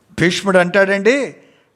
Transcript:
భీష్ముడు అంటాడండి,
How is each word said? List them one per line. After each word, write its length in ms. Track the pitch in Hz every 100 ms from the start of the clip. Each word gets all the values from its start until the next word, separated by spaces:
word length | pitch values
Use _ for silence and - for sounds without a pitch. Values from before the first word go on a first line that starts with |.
| _ -
భీష్ముడు 380 | 170 180 196 185
అంటాడండి, 760 | 175 196 190 196 208 277 196 - _ _ _